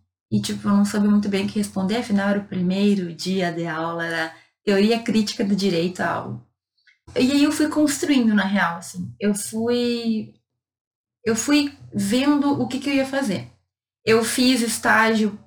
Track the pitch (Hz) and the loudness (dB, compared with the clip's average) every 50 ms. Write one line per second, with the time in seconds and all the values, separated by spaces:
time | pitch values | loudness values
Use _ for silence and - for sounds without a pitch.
0 | _ _ _ _ _ - 110 - - - 208 - - 208 202 202 202 202 - 208 | _ _ _ _ _ -4 -4 -2 -2 -4 -6 -4 0 2 2 4 2 2 2 2
1 | 208 208 208 208 208 202 196 190 196 208 - 214 202 - - 190 190 185 220 247 | 2 4 4 2 2 0 -2 -2 -2 -2 -2 -4 -4 -4 -4 -4 -2 -2 -2 -2
2 | 240 - 202 196 196 202 202 202 202 - 185 185 175 180 185 196 202 208 202 190 | -2 0 0 0 2 2 0 -2 -2 -4 -4 -2 -2 0 0 2 2 2 2 2
3 | 180 170 165 156 - 185 185 190 180 170 160 170 170 165 156 160 165 165 170 170 | -2 -4 -8 -8 -6 -4 -2 -2 -2 -2 -4 -4 -6 -6 -6 -6 -6 -6 -6 -6
4 | 165 165 165 165 160 160 - - _ _ _ _ - 208 196 196 202 220 233 226 | -6 -4 -4 -4 -6 -6 -10 -16 _ _ _ _ -2 0 2 4 4 4 2 0
5 | 233 233 202 220 208 - - - 214 196 202 185 196 196 170 165 170 180 180 - | 0 0 0 0 0 0 -2 -4 -2 0 0 0 0 0 0 0 -2 -2 -2 -4
6 | 185 165 165 - 127 127 120 - - _ _ _ _ _ _ _ _ _ _ _ | -4 -4 -4 -6 -8 -10 -12 -14 -16 _ _ _ _ _ _ _ _ _ _ _
7 | _ - - - 254 254 285 285 294 302 302 - 302 294 - 302 302 285 - - | _ -6 -2 0 2 4 4 4 4 4 2 2 0 0 2 2 2 2 0 0
8 | - 285 277 247 233 220 208 202 190 196 202 190 175 170 170 185 - - - 180 | 0 2 2 4 4 4 4 2 2 2 2 2 0 0 -2 -6 -12 -12 -12 -10
9 | 180 - - - 196 208 202 202 - - 220 220 226 240 240 240 240 240 240 233 | -10 -10 -8 -4 -2 -2 -2 -2 -4 -8 -6 -4 -2 0 0 0 0 0 -2 -2
10 | 233 226 220 214 220 - - _ _ _ _ _ _ _ _ _ _ _ _ _ | -2 -2 -2 -2 -4 -8 -14 _ _ _ _ _ _ _ _ _ _ _ _ _
11 | _ _ _ _ - 220 226 - - 285 294 294 285 285 - - - - - 202 | _ _ _ _ -4 -2 -2 0 0 2 2 2 2 0 -6 -12 -16 -8 -6 -4
12 | 202 196 240 254 277 294 294 277 277 285 277 254 247 - 269 - - 285 277 269 | -2 0 0 2 2 2 2 2 2 0 0 0 -2 -4 -4 -6 -2 -2 0 0
13 | 269 - 269 277 269 208 170 127 - - - _ _ _ _ _ _ _ _ _ | 0 -2 -2 -2 -2 -2 -4 -6 -8 -12 -18 _ _ _ _ _ _ _ _ _
14 | - 220 226 233 226 226 - 254 247 254 262 226 233 226 233 - - 226 214 220 | 0 2 2 4 2 0 0 2 4 4 4 2 0 -2 -2 -2 0 2 4 4
15 | 220 220 226 214 220 202 - - - | 4 4 2 2 2 0 -2 -6 -12